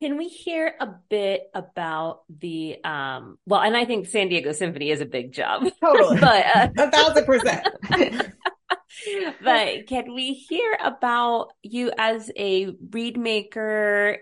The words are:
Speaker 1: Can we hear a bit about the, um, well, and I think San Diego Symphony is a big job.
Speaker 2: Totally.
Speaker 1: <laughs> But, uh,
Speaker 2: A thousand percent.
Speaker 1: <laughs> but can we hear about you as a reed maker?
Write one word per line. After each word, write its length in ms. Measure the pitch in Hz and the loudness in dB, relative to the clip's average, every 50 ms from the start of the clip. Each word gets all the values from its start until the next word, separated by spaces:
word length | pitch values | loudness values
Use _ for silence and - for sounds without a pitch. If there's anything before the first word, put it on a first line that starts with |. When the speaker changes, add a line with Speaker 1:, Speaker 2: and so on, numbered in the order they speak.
Speaker 1:
Can 160 | 302 285 285 | -6 -6 -4
we 120 | 294 339 349 | -4 -6 -8
hear 460 | - - - 359 330 320 320 320 - - | -10 -12 -10 -6 -4 -2 -4 -4 -4 -6
a 80 | 285 214 185 - _ - | -8 -10 -10 -14 _ -4
bit 400 | 214 208 202 196 196 - - - - | -4 -2 0 0 -2 -2 -4 -8 -12
about 680 | 190 180 - - 185 170 165 160 160 160 165 165 - _ - | -12 -12 -10 -10 -8 -6 -6 -4 -4 -6 -6 -8 -10 _ -20
the, 480 | 160 151 - 175 165 160 160 156 147 - - | -18 -12 -10 -8 -8 -6 -6 -8 -8 -8 -8
um, 520 | 165 156 143 135 135 131 127 120 110 - _ - | -8 -6 -6 -6 -6 -8 -10 -12 -16 -20 _ -2
well, 140 | 185 202 185 | 0 2 2
and 160 | - 214 226 | 4 4 2
I 80 | 240 247 | 2 0
think 220 | 240 240 208 180 | 0 -2 -4 -4
San 220 | - - 214 196 185 | -2 -2 0 0 0
Diego 240 | 175 165 - 143 151 | 0 -2 -2 -2 -4
Symphony 380 | 147 190 170 160 139 147 147 | -4 -4 -4 -4 -4 -2 -2
is 100 | 151 147 | -2 -2
a 60 | 147 | -2
big 260 | 147 - 127 120 127 123 | -6 -6 -8 -8 -8 -6
job. 340 | 143 - - - - - 370 - - 320 | -6 -4 -2 -2 -2 -2 -2 -2 2 4
Speaker 2:
Totally. 360 | 330 285 247 208 - 240 - | 6 6 6 6 6 6 6
Speaker 1:
<laughs> 20 | |
But, 260 | - 254 220 196 175 | 6 6 6 6 6
uh, 220 | - 233 208 240 240 - 226 | 6 6 4 4 4 4 2
Speaker 2:
A 120 | 285 277 | 2 4
thousand 340 | 302 302 311 320 311 302 269 | 6 4 4 6 4 4 4
percent. 420 | - 269 233 - 240 180 - - - - - - - | 4 4 4 4 2 0 0 -2 -4 -4 -6 -4 0
Speaker 1:
<laughs> 420 | - 370 285 - 220 240 - - - _ - 370 - _ _ - 359 - - _ - - - 415 403 392 381 320 - - 196 | 2 2 2 2 0 -4 -6 -8 -8 _ -8 -8 -8 _ _ -6 -6 -6 -8 _ -20 -14 -10 -8 -6 -6 -6 -8 -8 -4 0
but 440 | 254 247 226 214 147 98 - 214 226 | 2 2 2 2 0 -2 -6 -8 -6
can 260 | 254 247 240 247 240 | -6 -6 -6 -6 -8
we 200 | 254 262 262 269 | -8 -6 -6 -8
hear 440 | 262 - - 320 349 480 440 427 - | -8 -8 -6 -4 -2 -2 -2 -2 -2
about 680 | - - 247 - - 247 240 240 240 240 233 226 - - - _ - | -2 -4 -4 -2 -2 0 0 0 0 0 0 -2 -4 -6 -14 _ -16
you 280 | 208 226 247 247 233 - - | -10 -6 -4 -4 -4 -2 0
as 320 | 220 220 226 226 208 226 - - | 0 0 0 -2 -6 -10 -8 -6
a 380 | 202 196 190 190 196 190 - - - 180 | -2 0 0 0 0 -2 -8 -12 -14 -10
reed 260 | - 226 233 240 233 | -8 -6 -6 -6 -6
maker? 1040 | 240 233 226 220 208 202 208 - 226 220 214 214 214 214 208 208 202 202 208 - - | -4 -4 -2 -2 -4 -4 -6 -8 -6 -4 -2 -2 0 0 2 2 2 2 0 0 -2